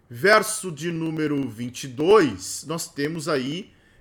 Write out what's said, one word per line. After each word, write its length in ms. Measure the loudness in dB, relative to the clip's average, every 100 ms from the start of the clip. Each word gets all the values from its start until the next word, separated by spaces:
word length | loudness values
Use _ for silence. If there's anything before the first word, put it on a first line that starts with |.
| -18
Verso 600 | 0 4 4 4 -6 -8
de 180 | -6 -6
número 580 | -4 -4 -2 0 0 -4
vinte 360 | -6 -10 -8
e 40 | -10
dois, 760 | 0 6 8 6 0 -8 -10 -8
nós 260 | -8 -8
temos 360 | -6 -6 -4 -2
aí 420 | -2 -2 -6 -10 _ _ _